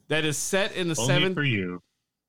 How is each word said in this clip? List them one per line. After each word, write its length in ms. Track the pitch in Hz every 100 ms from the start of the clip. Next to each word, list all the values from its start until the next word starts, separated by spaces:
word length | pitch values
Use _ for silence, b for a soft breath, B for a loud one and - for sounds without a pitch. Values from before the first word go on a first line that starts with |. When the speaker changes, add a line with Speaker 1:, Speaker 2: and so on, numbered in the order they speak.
| -
Speaker 1:
That 160 | 156
is 120 | 156 143
set 360 | - 190 208
in 140 | - 175
the 80 | 147
Speaker 2:
Only 160 | 120
Speaker 1:
seven-, 200 | - 190
Speaker 2:
for 100 | 170
you. 380 | 143 104 90 90 _ _ _ _